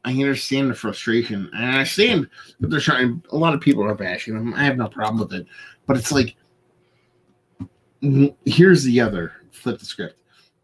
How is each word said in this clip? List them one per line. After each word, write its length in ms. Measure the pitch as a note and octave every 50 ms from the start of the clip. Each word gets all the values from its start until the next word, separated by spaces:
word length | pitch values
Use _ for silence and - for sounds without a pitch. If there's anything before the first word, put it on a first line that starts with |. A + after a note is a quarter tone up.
| -
I 80 | B2 B2+
understand 580 | C3+ C#3 C#3 C3+ A#2+ - - C3+ C#3 C#3 C3
the 20 | A#2
frustration. 760 | - - G#2+ G2+ - - A#2+ A#2 A#2+ A2+ A2+ A2 G2+ F2+ - -
I 120 | G#2+ A#2 B2+
understand 600 | C3 C3+ C3+ - - - G#3+ B3 A3+ E3 C3 - - - - - - -
that 80 | - D3+
they're 80 | D#3 D3
trying, 420 | - D#3 C#3+ B2+ B2+ A#2+ A#2+ E3 - -
a 80 | - D3+
lot 160 | E3 E3 D3
of 80 | C#3
people 220 | - D3 C#3 G#2 G2+
are 100 | G#2+ G#2
bashing 400 | F2+ G2 F2+ F2+ F2+ - A2+ A2
them. 200 | A2 A2+ A#2+ A2+
I 80 | C3+ C#3+
have 120 | C#3+ C3+
no 120 | B2+ A#2+ -
problem 320 | - - G#2+ G#2+ A2+ A2
with 120 | G2+ - F#2+
it. 120 | F2+ E2 - - - - - - _ _
But 120 | - C3 B2+
it's 140 | A2+ -
like, 240 | C#3+ C#3 B2 - - _ _ _ _ _ _ _ _ _ _ _ _ _ _ _ _ _ _ _ _ _ _ _ _ - - - _ _ _ _ _ _
w-, 320 | C#3 C#3+ C3+ C3+ C#3 C#3+ - _ -
here's 380 | C#3 - E3 F3+ F#3+ F3+ D3+ C3+
the 160 | B2+ A#2+ B2
other, 340 | A#2+ G#2+ G2 F2+ E2 D#2+ - - - _
flip 280 | - - - B2 A#2+ -
the 60 | -
script. 340 | - - - D3 D#3+ - _ _ _ _ _ _ _ _ _